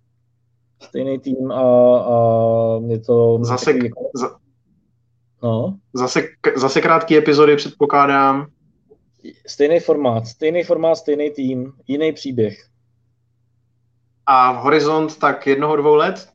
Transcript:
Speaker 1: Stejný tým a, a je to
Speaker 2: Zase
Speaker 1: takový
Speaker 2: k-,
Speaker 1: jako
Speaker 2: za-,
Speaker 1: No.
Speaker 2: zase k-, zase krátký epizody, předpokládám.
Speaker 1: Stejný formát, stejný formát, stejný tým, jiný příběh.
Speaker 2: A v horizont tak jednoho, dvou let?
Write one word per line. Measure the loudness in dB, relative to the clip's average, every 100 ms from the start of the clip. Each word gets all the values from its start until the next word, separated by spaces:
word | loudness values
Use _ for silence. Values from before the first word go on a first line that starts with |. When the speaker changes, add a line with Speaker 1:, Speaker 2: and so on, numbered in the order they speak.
| _ _ _ _ _ _ _ _
Speaker 1:
Stejný | -14 -8 -6 -6
tým | -6 -6 -4
a, | 0 2 4 6 4
a | 2 0 2 2 0 0 0 -2 -4
je | -6
to | 0 2 4 2
Speaker 2:
Zase | -2 -4 -2
Speaker 1:
takový | -2
Speaker 2:
k-, | -2
Speaker 1:
jako | -6 -10 -8
Speaker 2:
za-, | -10 -10 _ _ _ _ _ _ _ _ _ _
Speaker 1:
No. | -4 -4 -4 -8 _
Speaker 2:
zase | -6 -4 -4
k-, | -6 -4 -4 -2
zase | -2 0
krátký | 2 0 2 2
epizody, | 4 4 4 4
předpokládám. | -2 -2 0 2 2 2 2 0 -6 _ _ _ _ _ _ _ -20 -20 -20
Speaker 1:
Stejný | -2 2 2
formát, | 0 0 0 -2 -6
stejný | -6 -4 -2
formát, | -2 0 0 -2
stejný | -2 -4 -4
tým, | -4 -6 -6 -8 -14 -8
jiný | -4 -4
příběh. | -4 -8 -4 -4 -4 _ _ _ _ _ _ _ _ _ _ _ _ _ _ _ _ 0
Speaker 2:
A | 4 4
v | 2
horizont | 0 2 2 -2 -4 -2
tak | -2 -2 -2
jednoho, | 0 0 0
dvou | 2 2
let? | 2 -4 -14